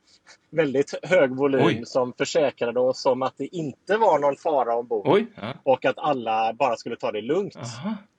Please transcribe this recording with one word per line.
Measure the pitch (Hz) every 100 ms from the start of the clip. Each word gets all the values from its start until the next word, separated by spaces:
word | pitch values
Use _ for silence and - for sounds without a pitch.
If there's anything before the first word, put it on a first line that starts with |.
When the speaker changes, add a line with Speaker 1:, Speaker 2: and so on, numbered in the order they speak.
| _ _
Speaker 1:
<laughs> | _ - _
väldigt | 156 151 131 - 185
hög | 147 185 135 131
volym, | 143 135 135
Speaker 2:
Oj. | 110 120
Speaker 1:
som | 135 123 -
försäkrade | 139 170 135 - 117 120
oss | 127 127 143
om | 127
att | 131 -
det | 139 180
inte | 151 - - 214
var | 214 147
någon | 143 135
fara | 170 143 117 117
ombord | 120 110 98
Speaker 2:
Oj, | 196 233 -
ja. | 104 -
Speaker 1:
och | 139 127
att | 135 -
alla | 156 135 113 110 113
bara | 113 135 113
skulle | 123 117
ta | 123
det | 104
lugnt. | 117 175 185 -
Speaker 2:
Aha. | 117 117 185 208 -